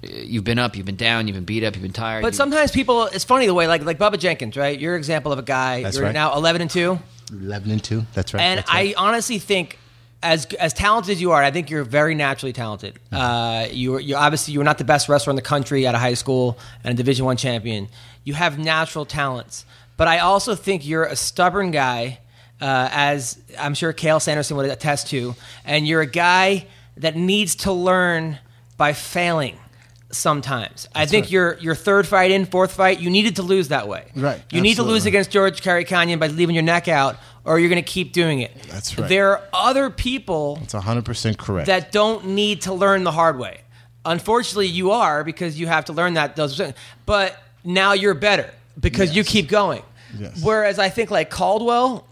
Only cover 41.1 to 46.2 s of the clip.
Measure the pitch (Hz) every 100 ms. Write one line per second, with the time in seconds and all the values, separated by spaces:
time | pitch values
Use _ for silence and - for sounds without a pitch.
41.1 | 117 113 107 - 95 78 185 - 208 214
42.1 | 220 185 196 208 208 190 190 196 196 180
43.1 | 156 165 139 107 87 - - - _ 170
44.1 | 170 170 226 240 - 190 170 185 226 190
45.1 | 151 151 156 175 151 165 160 151 156 175
46.1 | 170